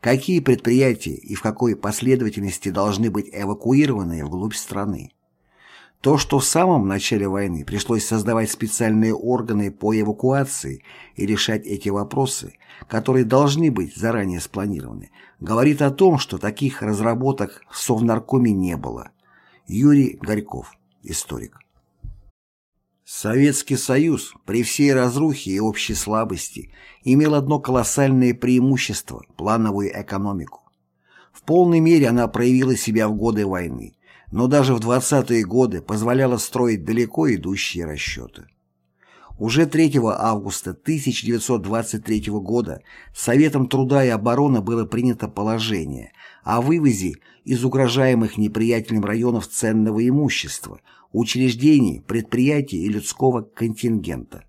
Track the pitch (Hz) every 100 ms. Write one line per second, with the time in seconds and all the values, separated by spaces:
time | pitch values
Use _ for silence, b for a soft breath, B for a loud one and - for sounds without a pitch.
0 | - 135 - 180 139 135 - 123 135 107
1 | - 71 - 101 110 107 120 101 101 107
2 | 123 131 110 104 98 92 101 92 104 98
3 | 113 104 98 - 101 104 113 135 147 113
4 | 90 82 73 90 107 - - 101 101 87
5 | - _ _ _ b b b b b b
6 | 135 143 - 143 135 165 185 160 95 98
7 | - 110 101 98 101 85 71 104 - 113
8 | - 110 104 113 110 - 110 - 113 110
9 | 113 110 113 123 113 104 101 - 107 107
10 | 104 104 127 135 135 - 69 67 B B
11 | B - 98 107 - 110 104 101 104 98
12 | 104 - 131 - 95 _ B B - 113
13 | 113 131 110 131 143 147 165 110 82 -
14 | 113 117 98 87 - 101 101 85 65 52
15 | 50 b b b 87 110 139 143 143 139
16 | 190 147 - 95 104 107 139 - 107 104
17 | 110 117 131 135 101 - _ - - 113
18 | 117 113 - 135 120 98 92 80 67 58
19 | - _ b b b b - 104 143 147
20 | 127 - - 107 104 62 - _ _ _
21 | - 80 - 64 - _ _ _ _ _
22 | - - - _ _ _ _ _ _ _
23 | - - 107 123 143 131 - 131 - 127
24 | 165 139 - - - 110 113 - 143 131
25 | 123 131 156 135 95 95 110 107 - 98
26 | - 110 113 90 - - - B B B
27 | - 135 151 151 135 147 139 127 117 -
28 | 139 131 123 120 123 127 127 127 - 101
29 | - 60 - - 90 113 110 98 101 -
30 | - 98 101 98 69 - _ _ _ _
31 | b b b - - 170 175 170 160 165
32 | 131 120 117 107 123 127 131 127 - 110
33 | 107 107 113 107 101 92 87 64 57 _
34 | b b b - 127 147 131 120 113 127
35 | 127 143 117 117 95 113 127 90 - 107
36 | 113 127 131 120 - 123 123 107 78 113
37 | 113 - 156 101 80 98 - 87 82 73
38 | - - 58 - - _ _ _ _ b
39 | b b b - 110 127 160 160 160 139
40 | 113 95 107 110 98 - - 90 - 160
41 | 135 117 - 117 - 120 92 110 110 107
42 | 107 107 101 104 95 120 98 71 B B
43 | B - - 127 156 139 123 135 135 139
44 | 131 113 113 120 143 120 98 117 110 113
45 | 123 113 104 - 104 113 110 101 73 65
46 | 53 B B B - 113 127 170 143 107
47 | 92 - b b - 123 127 135 127 123
48 | 131 123 107 104 104 107 113 117 110 110
49 | 101 113 123 117 92 - 113 110 107 107
50 | 120 139 147 - - - - 50 b b
51 | b 104 110 123 127 117 143 147 110 65
52 | - 117 113 120 131 147 139 87 95 104
53 | - - 127 123 - - 117 107 123 110
54 | 85 65 55 50